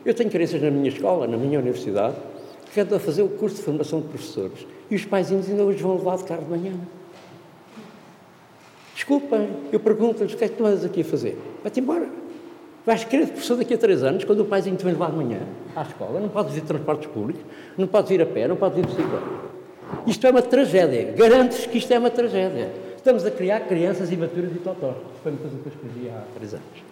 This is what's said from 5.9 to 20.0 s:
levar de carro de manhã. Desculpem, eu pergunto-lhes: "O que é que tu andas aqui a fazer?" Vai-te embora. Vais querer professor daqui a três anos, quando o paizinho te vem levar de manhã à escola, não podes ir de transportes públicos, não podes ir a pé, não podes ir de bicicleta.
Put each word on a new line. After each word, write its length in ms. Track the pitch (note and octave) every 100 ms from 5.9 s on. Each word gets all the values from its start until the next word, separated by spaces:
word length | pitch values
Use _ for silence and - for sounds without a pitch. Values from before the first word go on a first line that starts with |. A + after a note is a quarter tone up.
| F#3
levar 220 | F3+ F#3
de 60 |
carro 180 | - E3
de 80 | D3+
manhã. 220 | E3+ F#3+ F#3 F3 - - - - - - - - A3 G#3+ - - - - - - - - - -
Desculpem, 540 | - - C#4+ - A3 G#3 - -
eu 80 | G#3+
pergunto-lhes: 520 | A3 - A#3 A3+ G3+
"O 40 | -
que 80 |
é 40 | G#3+
que 60 |
tu 100 | -
andas 200 | A3 F#3+
aqui 160 | F3 F3
a 40 |
fazer?" 320 | D#3 C#3+ A#2 - - -
Vai-te 180 | G#3 B3+
embora. 280 | C4 E4+ C#4+ - - - - - - -
Vais 180 | - A3+
querer 240 | A3 C#4 D4+
professor 300 | - - A#3+
daqui 180 | -
a 40 | A#3
três 260 | A3 E3
anos, 200 | C3+ -
quando 160 | - G#3+
o 40 |
paizinho 320 | G#3 G3 F#3 F#3
te 80 |
vem 80 | F3+
levar 180 | D#3 E3+
de 60 | D#3+
manhã 240 | B2+ G2+ F#2 - -
à 80 | D#3+
escola, 380 | D3 - G2 D#3
não 80 | G#3
podes 280 | G3+ D#3 D3
ir 40 |
de 60 | D#3
transportes 440 | D#3 - D3+ D3+
públicos, 320 | A2+ G#2+ - - - - -
não 120 | F#3+
podes 240 | G#3+ -
ir 100 | F#3
a 40 | E3
pé, 200 | A2 B2
não 80 |
podes 240 | F3+ F#3+ E3
ir 40 |
de 120 | F3+
bicicleta. 520 | - D#3 - - - - - - - - -